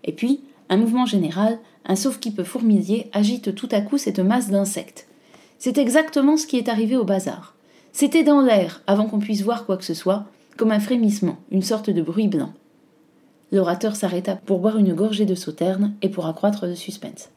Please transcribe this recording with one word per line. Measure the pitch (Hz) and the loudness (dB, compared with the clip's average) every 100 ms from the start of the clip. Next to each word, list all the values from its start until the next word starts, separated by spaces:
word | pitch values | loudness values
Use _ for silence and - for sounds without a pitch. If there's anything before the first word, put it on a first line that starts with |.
Et | - | -8
puis, | 160 233 277 - _ _ | -4 0 0 -2 _ _
un | 190 | 0
mouvement | 226 247 240 | 2 2 2
général, | 202 160 170 214 226 - _ - | 0 0 0 0 -2 -10 _ -4
un | 190 | -2
sauve-qui-peut | 269 254 233 208 | -2 -4 -8 -6
fourmilier | 180 254 226 202 170 226 - | -8 -2 2 2 2 -2 -2
agite | 208 208 247 - 196 | 0 0 0 -4 -6
tout | 254 | -2
à | 208 | -2
coup | 202 285 | 0 -2
cette | - - | -2 0
masse | 185 247 247 | 2 2 0
d'insectes. | 202 196 - - - - _ _ - _ _ | 0 0 -4 -10 -20 -20 _ _ -20 _ _
C'est | 254 269 | -2 0
exactement | 247 285 311 294 277 311 | 4 2 2 2 4 2
ce | - | 0
qui | 254 | -2
est | 226 | 0
arrivé | 220 220 254 | 0 0 0
au | |
bazar. | 196 196 190 - - _ _ _ _ | 2 0 -2 -10 -16 _ _ _ _
C'était | - 277 330 | -2 2 4
dans | 294 285 | 6 6
l'air, | 262 208 165 - - | 6 4 2 -6 0
avant | 202 214 | 0 2
qu'on | 208 | -2
puisse | 208 208 | -2 -2
voir | 202 233 - | -2 -4 -4
quoi | 185 | -6
que | - | -4
ce | |
soit, | 165 185 202 208 _ _ - | -4 -2 -2 -4 _ _ -2
comme | 220 | 2
un | 214 | 2
frémissement, | 208 247 220 202 175 - - | 2 2 2 2 -2 -4 -4
une | 190 | -4
sorte | 185 220 214 | -2 -2 0
de | 170 | -2
bruit | 160 175 208 | -2 0 0
blanc. | 156 - - _ _ _ _ _ _ _ _ _ | 0 -4 -10 _ _ _ _ _ _ _ _ _
L'orateur | 196 175 180 220 208 | 0 0 0 -2 -2
s'arrêta | 190 175 185 190 | -4 -2 -4 -8
pour | - 190 | -2 0
boire | 202 220 | 2 4
une | 196 | 2
gorgée | 165 214 208 208 | 2 0 0 0
de | 180 | 0
sauterne | - 151 175 190 208 208 | -6 -4 -2 0 -2 -2
et | 196 | -4
pour | 202 160 | -2 -6
accroître | 160 208 208 180 | -2 -2 -2 -6
le | 175 | -8
suspense. | - - - - - | -12 -14 -14 -16 -20